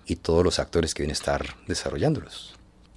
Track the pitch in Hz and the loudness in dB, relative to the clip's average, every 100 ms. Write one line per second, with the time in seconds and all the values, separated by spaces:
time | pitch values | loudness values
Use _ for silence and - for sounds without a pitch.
0 | - - - 82 87 - - 87 80 - | -6 -4 2 4 6 2 0 0 0 0
1 | 73 73 - 71 67 - - 82 - 71 | -4 -2 0 -2 -2 -10 -6 -4 -4 0
2 | 123 143 - - - - - - - | 0 0 -4 -14 -18 -20 -20 -20 -20